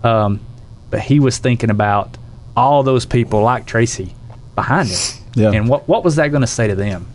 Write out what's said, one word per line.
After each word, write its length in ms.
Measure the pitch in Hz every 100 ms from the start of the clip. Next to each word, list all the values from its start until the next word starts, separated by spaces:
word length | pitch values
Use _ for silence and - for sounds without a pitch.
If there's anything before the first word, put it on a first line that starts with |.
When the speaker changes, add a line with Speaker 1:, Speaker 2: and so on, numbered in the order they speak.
Speaker 1:
Um, 360 | 120 113 104 98 - - - - -
but 80 | -
he 180 | - 143
was 200 | 131 -
thinking 320 | 127 120 110
about 440 | 104 104 101 98 - - - - -
all 280 | 131 143
those 240 | 135 127 -
people 340 | 123 110 104
like 240 | 110 123 -
Tracy 480 | 113 117 - 95 - - - -
behind 360 | - - 147 120
him. 100 | - - - -
Speaker 2:
Yeah. 180 | 117 107
Speaker 1:
And 140 | 104 110
what, 200 | 143 -
what 160 | 220
was 140 | 180 156
that 100 | 147
gonna 180 | 147 120
say 220 | - 110
to 80 | 98
them? 320 | 101 90 90